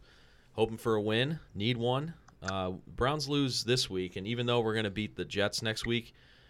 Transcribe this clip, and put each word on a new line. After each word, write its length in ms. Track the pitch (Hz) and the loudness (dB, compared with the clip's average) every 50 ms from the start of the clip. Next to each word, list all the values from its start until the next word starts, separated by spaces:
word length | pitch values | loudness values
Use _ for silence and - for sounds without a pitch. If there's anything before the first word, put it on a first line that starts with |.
| - - - - - - - - - - - | -16 -20 -20 -20 -20 -20 -20 -20 -20 -10 0
Hoping 220 | 107 113 110 110 | 0 2 2 0
for 180 | 110 - 120 110 | -2 0 2 2
a 60 | 107 | 2
win. 380 | 104 110 110 113 131 147 165 151 - - - | 4 2 2 2 2 0 -2 -6 -8 -12 -6
Need 220 | 95 104 120 123 | 0 0 0 2
one. 360 | 113 117 123 127 139 151 165 165 - - - - - - | 2 2 0 0 0 -2 -4 -10 -14 -20 -20 -20 -10 -6
Uh, 280 | 95 95 95 92 92 92 - - - 87 | -4 -2 -2 -2 -2 -4 -8 -12 -14 -2
Browns 340 | - 117 135 151 156 135 135 | 0 0 0 0 0 -2 0
lose 340 | 147 143 139 131 120 - - | 2 2 2 2 0 -2 2
this 260 | 110 127 127 - - | 2 2 2 2 0
week, 260 | 95 92 92 90 - | -2 -4 -4 -4 -6
and 100 | 98 95 | -6 -4
even 180 | 107 120 120 123 | -4 -2 -2 0
though 140 | 120 120 120 | 2 2 2
we're 160 | 110 110 107 | 2 2 0
gonna 140 | 113 110 101 | 0 0 0
beat 260 | 95 110 104 98 - | -2 -2 -4 -4 -4
the 80 | - 85 | -6 -6
Jets 360 | - - 101 98 104 - - 113 | -2 0 0 2 2 0 -2 -2
next 220 | 110 107 - - | -2 -2 -2 0
week, 280 | 117 117 117 - - - - - - - - - | 0 0 0 -2 -6 -16 -20 -20 -20 -20 -20 -20